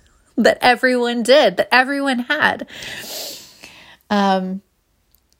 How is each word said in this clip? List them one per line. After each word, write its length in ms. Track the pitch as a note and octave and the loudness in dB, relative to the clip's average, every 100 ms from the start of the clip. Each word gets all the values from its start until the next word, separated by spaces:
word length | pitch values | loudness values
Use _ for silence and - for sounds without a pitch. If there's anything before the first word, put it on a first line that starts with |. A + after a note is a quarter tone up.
| _ | _
<laughs> 260 | _ _ - | _ _ 0
that 200 | A3 - | 2 4
everyone 640 | B3 A#3+ B3+ B3 A#3+ A#3+ | 2 2 2 0 -2 -2
did, 340 | A#3 C#4+ A3+ F3+ | 4 4 4 2
that 120 | - | 0
everyone 480 | A#3+ B3+ C#4 C#4 B3 | 2 2 -2 -2 -4
had. 480 | B3 D4+ - - - - - - - - - - - _ - - - - - | -4 -2 -2 -2 -10 -16 -16 -16 -14 -14 -14 -16 -20 _ -20 -20 -20 -16 -4
Um, 520 | G#3 G3 F#3+ F#3 F#3+ - _ _ _ _ _ _ _ | 0 2 0 -2 -8 -12 _ _ _ _ _ _ _